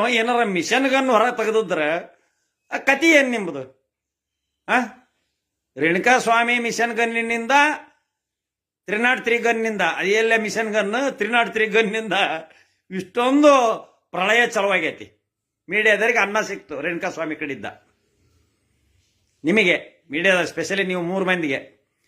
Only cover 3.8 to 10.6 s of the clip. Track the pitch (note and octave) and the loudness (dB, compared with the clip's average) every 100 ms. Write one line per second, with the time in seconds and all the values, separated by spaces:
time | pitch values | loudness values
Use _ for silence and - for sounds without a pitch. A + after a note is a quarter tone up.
3.8 | _ _ _ _ _ _ _ _ - A#3 | _ _ _ _ _ _ _ _ -2 0
4.8 | A3 - _ _ _ _ _ _ _ B2+ | -2 -10 _ _ _ _ _ _ _ -2
5.8 | D#3 F#3 A#3+ B3+ G3+ A#3 A#3 A#3+ A#3 G#3+ | 0 2 4 4 4 2 2 0 -2 -2
6.8 | A#3 A3 A#3 A#3 A3+ A#3 A#3 C#4 D4 D4 | -2 0 -2 -2 -4 -4 2 4 2 0
7.8 | - _ _ _ _ _ _ _ _ _ | -10 _ _ _ _ _ _ _ _ _
8.8 | - G#3 B3 B3 A#3 A#3 A3+ A3+ A3 G#3 | -6 0 0 0 0 0 2 0 -2 -2
9.8 | E3+ C3+ F3 G#3+ A3+ A3+ G#3+ G#3+ | -2 0 0 2 2 0 0 -4